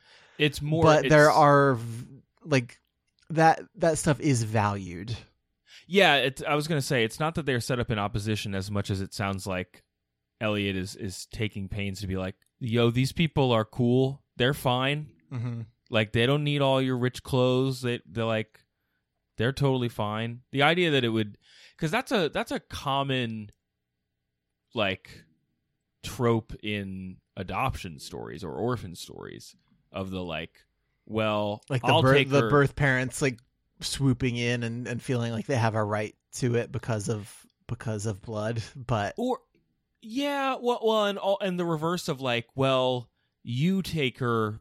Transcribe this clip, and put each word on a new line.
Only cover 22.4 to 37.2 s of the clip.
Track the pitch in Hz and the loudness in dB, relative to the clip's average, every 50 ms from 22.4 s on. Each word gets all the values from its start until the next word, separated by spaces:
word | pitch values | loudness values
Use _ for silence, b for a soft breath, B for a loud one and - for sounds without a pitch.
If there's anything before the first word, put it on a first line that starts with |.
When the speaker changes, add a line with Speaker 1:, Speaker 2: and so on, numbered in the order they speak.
| 240 - | -4 -4
Speaker 1:
a | 285 202 | -6 -8
common, | - _ - - - 143 135 139 139 139 135 127 123 113 113 110 107 104 - _ _ _ _ _ _ _ _ _ _ _ _ _ _ _ _ _ _ _ _ _ _ _ _ | -8 _ -14 -8 -4 -2 -2 0 0 0 0 -2 -2 -4 -6 -8 -10 -12 -16 _ _ _ _ _ _ _ _ _ _ _ _ _ _ _ _ _ _ _ _ _ _ _ _
like, | 226 101 196 95 - - - - - - _ _ _ _ _ _ _ _ _ _ _ _ _ _ _ - | -2 -2 -2 -2 -4 -8 -18 -20 -20 -20 _ _ _ _ _ _ _ _ _ _ _ _ _ _ _ -14
trope | - - - 123 117 117 113 - - - - - | -14 -6 0 2 2 2 2 0 -6 -12 -10 -6
in | 107 104 104 98 95 95 95 92 92 90 - _ _ _ | -6 -4 -4 -6 -8 -10 -10 -12 -12 -14 -16 _ _ _
adoption | 113 95 90 95 104 123 123 - - - 92 78 65 | -12 -10 -6 -4 -2 -2 -2 -4 -6 -10 -12 -12 -14
stories | - - - 62 57 55 60 - - | -14 -14 -12 -12 -10 -12 -12 -10 -10
or | 80 65 | -10 -6
orphan | 71 104 123 123 98 98 92 85 | -4 -2 -2 -2 -4 -6 -10 -12
stories | - - - - 50 50 50 50 - - - - _ _ _ _ _ _ _ - | -14 -16 -16 -16 -16 -14 -14 -16 -16 -18 -20 -20 _ _ _ _ _ _ _ -10
of | 95 95 95 | -10 -8 -6
the, | 95 92 90 | -8 -8 -8
like, | 85 80 80 82 - _ _ _ _ _ _ _ _ _ _ _ | -6 -8 -8 -8 -10 _ _ _ _ _ _ _ _ _ _ _
"Well, | - 107 110 110 107 107 107 104 104 104 - - _ | -8 -4 -2 0 0 0 0 -2 -2 -4 -6 -6 _
Speaker 2:
Like, | 139 120 135 | -4 -2 0
the | 139 | 2
Speaker 1:
I'll | 143 165 143 | 4 4 6
Speaker 2:
birth, | 131 135 | 6 4
Speaker 1:
take | 143 135 135 | 4 2 0
Speaker 2:
the | 135 143 123 | 0 0 2
Speaker 1:
her." | 107 | 4
Speaker 2:
birth | 143 143 139 131 - | 4 2 2 2 0
parents, | - 147 139 127 127 131 123 - - 151 | 0 0 0 0 0 -2 -4 -4 -4 -2
like, | 135 120 - _ _ _ _ _ _ _ _ | -4 -4 -6 _ _ _ _ _ _ _ _
swooping | - - - - 139 135 123 123 135 127 120 | -8 -8 -4 0 0 0 2 2 0 -2 -2
in | 120 120 120 123 120 120 | 0 -2 -2 -2 -2 -4
and, | 113 113 120 123 | -6 -6 -6 -6
and | 110 170 208 - | -6 -8 -8 -4
feeling | - 131 120 117 117 117 | -4 -2 -2 -2 -2 -4
like | 113 - | -6 -4
they | - 139 | -2 0
have | 120 117 113 104 | 0 2 2 2
a | 113 107 | 0 0
right | 104 107 104 107 - - _ _ _ - | 0 -2 -2 -4 -6 -8 _ _ _ -8
to | - 135 120 117 | -4 -2 0 0
it | 120 113 - - | 0 -2 -2 -6
because | 123 - - 113 107 101 - | -8 -6 -4 -4 -4 -2 -4
of, | 113 104 | -4 -4